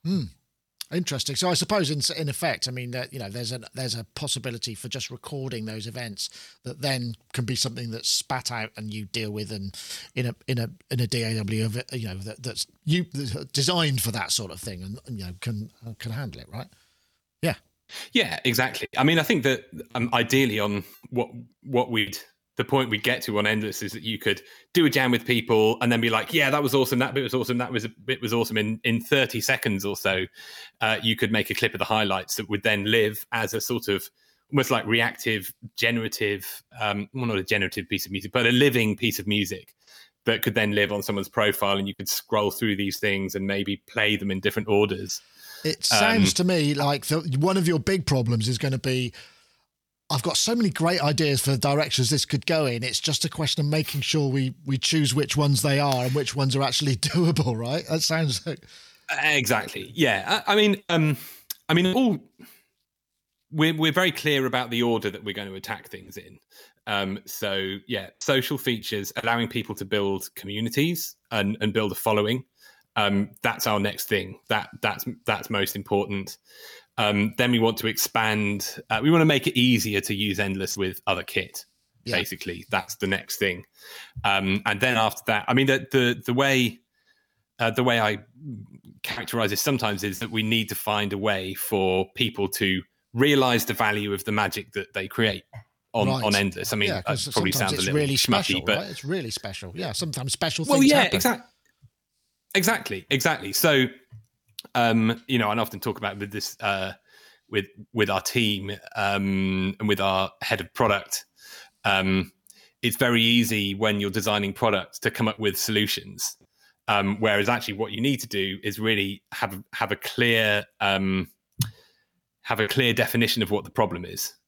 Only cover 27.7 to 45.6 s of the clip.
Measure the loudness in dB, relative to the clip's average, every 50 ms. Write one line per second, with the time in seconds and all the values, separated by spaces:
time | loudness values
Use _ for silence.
27.7 | -2 -4 -4 -4 -12 -10 -4 -4 -4 -4 -2 0 0 0 0 2 0 0 0 0
28.7 | -2 0 0 0 0 0 2 2 2 2 4 2 0 -2 0 0 0 0 0 -2
29.7 | -2 0 -2 -4 -6 -2 -2 0 0 0 -2 -4 _ -20 -20 -18 -18 -18 -18 -20
30.7 | _ _ 0 0 0 2 2 0 2 2 0 0 2 0 0 -2 -2 0 0 -2
31.7 | 0 -2 -2 0 2 0 2 0 0 -2 -2 -6 -6 -8 -4 -4 -4 0 2 0
32.7 | 0 2 2 2 2 2 2 2 -2 -6 -10 _ -4 -4 -4 -2 -4 -6 -4 -4
33.7 | -4 -4 -2 -2 -2 -2 -4 -10 _ _ _ _ _ _ _ _ 0 0 2 2
34.7 | 0 0 0 0 2 2 2 0 -2 -4 -2 -2 -2 -2 -4 -8 -14 _ -20 -14
35.7 | _ -2 0 0 0 0 -2 -4 -4 -2 -2 -2 -2 -4 -6 -12 -14 -14 _ _
36.7 | -10 -4 -4 -2 -2 -2 -6 -6 -8 -6 -4 -2 -2 -2 0 0 0 0 0 -2
37.7 | -4 -8 -6 _ -4 -4 -4 -6 -8 -8 -8 -2 0 2 4 4 6 6 6 6
38.7 | 4 4 2 2 0 0 -2 -2 -2 -2 -2 -2 0 0 0 -2 -6 -12 -12 -20
39.7 | _ _ _ _ -20 -20 -20 _ _ _ _ 0 0 2 0 0 2 2 2 2
40.7 | 4 2 2 2 0 -4 -2 -2 -4 -4 -4 -2 0 2 2 2 2 2 0 0
41.7 | 0 0 -2 -4 -6 -8 -6 -4 -4 -6 -2 _ 0 2 2 0 0 0 0 0
42.7 | 0 0 -2 -4 -2 -2 -2 0 0 0 -2 -4 -4 -4 -4 -2 -2 -2 -2 -4
43.7 | -6 -8 _ -8 -2 0 2 2 2 0 0 -2 -4 0 0 0 0 0 0 4
44.7 | 4 4 4 4 2 -6 -6 -8 -10 -10 -12 _ _ -20 -20 -20 -18 -6